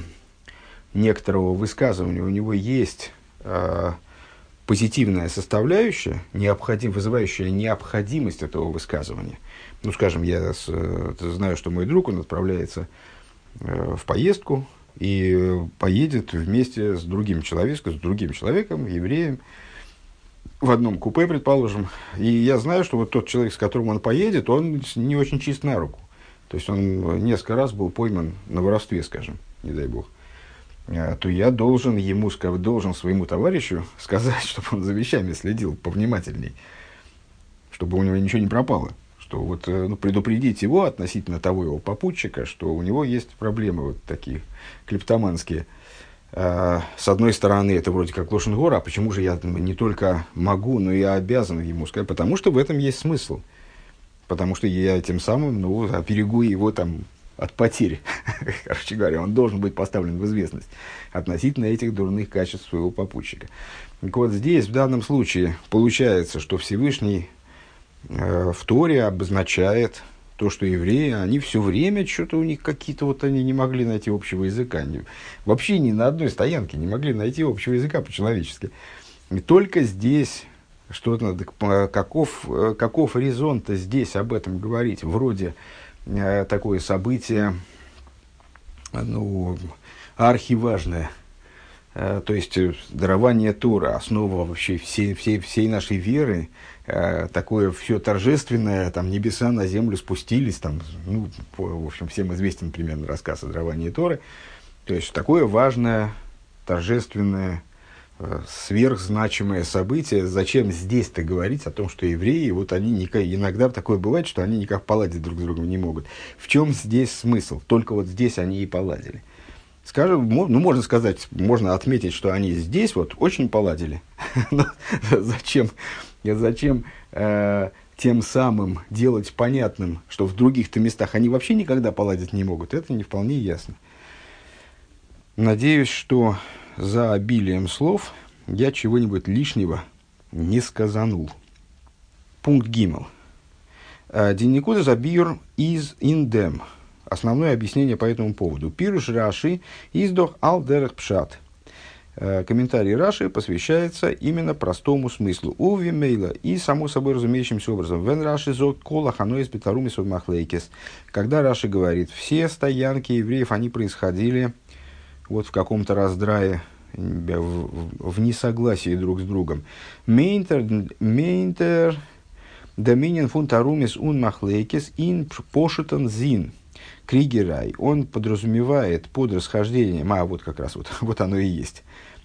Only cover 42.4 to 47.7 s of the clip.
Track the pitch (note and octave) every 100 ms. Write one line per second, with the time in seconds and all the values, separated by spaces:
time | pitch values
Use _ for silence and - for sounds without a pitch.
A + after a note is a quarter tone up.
42.4 | B1 - E2+ D#2+ F2 B2+ C#3 A#2+ A#2 -
43.4 | A2 A2 G#2+ F2 C#2 - - D#2 - D2
44.4 | - - - - - G2+ - A2+ G2+ E2+
45.4 | - D#2+ E2 - - - - - - -
46.4 | F2+ F2+ F#2 F2 E2+ - - G2 A#2 G#2+
47.4 | G2+ G2+ G2+